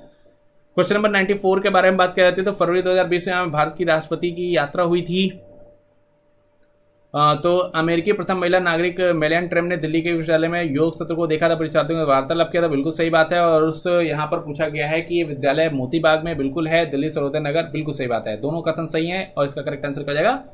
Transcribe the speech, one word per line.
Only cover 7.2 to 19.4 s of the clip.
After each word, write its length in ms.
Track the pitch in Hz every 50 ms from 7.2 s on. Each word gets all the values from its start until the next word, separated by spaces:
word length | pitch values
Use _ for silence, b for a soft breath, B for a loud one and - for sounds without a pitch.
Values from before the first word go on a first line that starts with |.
| 147 151 151 147 151
तो 140 | 175 175 180
अमेरिकी 560 | 180 180 - 160 160 165 170 170 165 202 208
प्रथम 240 | 208 175 - 190 185
महिला 220 | 175 175 180 185
नागरिक 420 | 180 180 165 160 175 180 170 180
मेलियान 460 | 185 180 175 160 156 156 160 170 175 170
ट्रम्प 220 | 170 165 170 175
ने 80 | 180 170
दिल्ली 240 | 151 156 156 165
के 60 | 160 175
विश्वविद्यालय 400 | 170 165 160 156 165 156 160 165
में 160 | 170 175 175
योग 320 | 160 135 139 156 165 160
सत्र 200 | - 170 156 170
को 120 | 160 170 160
देखा 220 | 156 156 160 165
था, 60 | 165
परीक्षार्थियों 440 | 156 151 156 - 160 143 147 165 165
से 60 | 160
वार्तालाप 460 | 147 135 135 135 131 165 165 165 160
किया 120 | 165 175 170
था, 40 | 165
बिल्कुल 240 | 151 139 139 165
सही 180 | 156 - 165 165
बात 240 | 160 160 160 156 175
है। 60 | 175
और 240 | 175 170 160 156 156
उस 240 | 160 156 156 - 180
यहाँ 400 | 175 175 170 156 147 147 151 147
पर 100 | 170 165
पूछा 300 | 156 151 143 147 156 151
गया 200 | 147 151 147 147
है 140 | 156 165
कि 140 | 165 - 175
ये 80 | 175 170
विद्यालय 460 | 151 143 127 127 139 135 156 160 165
मोतीबाग 540 | 147 135 127 127 135 160 156 160 156 156 156
में 140 | 165 165 139
बिल्कुल 300 | 139 135 135 175 160 156
है, 180 | 160 165 170
दिल्ली 240 | 151 139 139 143 156
सर्वोदय 300 | 151 156 143 139 143 151
नगर, 240 | 151 147 143 165 160
बिल्कुल 300 | - - 147 156 151 143
सही 140 | 135 135 123
बात 200 | 117 110 - 113
है। 140 | 107 107
दोनों 200 | 110 143 160 170
कथन 240 | 156 160 156 160 165
सही 220 | 156 - 165 160 170
हैं 260 | 180 190 190 - -
और 120 | -